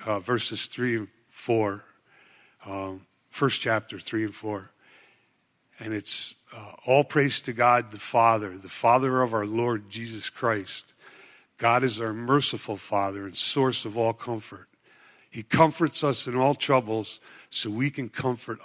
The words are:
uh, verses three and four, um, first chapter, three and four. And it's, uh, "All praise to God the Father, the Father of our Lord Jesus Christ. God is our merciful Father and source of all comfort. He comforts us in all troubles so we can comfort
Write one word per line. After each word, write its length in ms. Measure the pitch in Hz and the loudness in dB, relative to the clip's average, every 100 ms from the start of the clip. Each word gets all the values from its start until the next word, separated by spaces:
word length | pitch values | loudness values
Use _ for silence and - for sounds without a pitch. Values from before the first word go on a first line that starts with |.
uh, 160 | 110 101 | -6 -4
verses 460 | 92 120 - 104 - | 0 0 0 -2 -4
three 300 | - 123 113 | -2 -2 -2
and 120 | 98 _ _ | -4 _ _
four, 560 | - - 113 101 101 - _ _ _ _ _ _ _ 98 | -10 0 2 2 -2 -12 _ _ _ _ _ _ _ -10
um, 400 | 98 95 95 - _ _ | -8 -8 -10 -18 _ _
first 300 | - 135 - | -2 0 0
chapter, 380 | 123 110 - 95 | 0 -2 -2 -12
three 260 | - 110 | -6 -4
and 100 | 107 | -4
four. 360 | - 107 101 95 _ _ - _ _ _ _ _ _ _ - | -6 -8 -8 -10 _ _ -20 _ _ _ _ _ _ _ -14
And 140 | 110 | -8
it's, 400 | 107 - - - - _ | -4 0 0 -2 -8 _
uh, 180 | 113 104 - - | -18 -18 -8 4
"All 180 | 139 | 4
praise 360 | 143 151 139 - | 4 2 2 2
to 100 | - | -2
God 380 | 113 120 123 113 | 2 6 6 2
the 80 | 107 | -8
Father, 580 | - 120 117 110 101 92 | -2 4 6 4 0 -8
the 120 | 95 | -12
Father 540 | - 117 127 135 127 | 0 4 6 4 2
of 100 | 123 | 2
our 140 | 110 104 | 0 0
Lord 420 | 113 120 110 101 | 0 0 -2 -6
Jesus 420 | 110 113 110 - | -12 -10 -8 -8
Christ. 600 | - 120 107 92 - - _ - - - - _ - | -2 0 0 -4 -10 -10 _ -20 -20 -20 -20 _ 0
God 260 | 117 120 | 2 4
is 180 | 127 110 | 2 -2
our 120 | 113 | -4
merciful 640 | 110 120 143 135 117 - 101 | -6 0 2 2 -2 -6 -8
Father 480 | - 101 98 101 | -2 -2 -2 -4
and 120 | 98 - | -4 0
source 480 | - 139 131 120 | 0 2 2 0
of 120 | 113 110 | -4 0
all 160 | 113 | 0
comfort. 560 | 110 127 113 - 98 - _ _ _ - _ _ | -2 -6 -8 -8 -16 -20 _ _ _ -20 _ _
He 120 | 120 | -16
comforts 600 | - - 160 - 156 - | -2 4 4 4 0 2
us 240 | 147 123 127 | 0 0 0
in 80 | 123 | 2
all 180 | 135 | 2
troubles 640 | 139 - 131 110 110 101 - - - - | 2 2 2 2 -4 -4 -10 -18 -20 -4
so 200 | - 110 | -2 -2
we 200 | 110 143 | 0 -2
can 180 | 143 117 | -2 -8
comfort 520 | - 131 120 - 110 | -4 -2 -2 -6 -8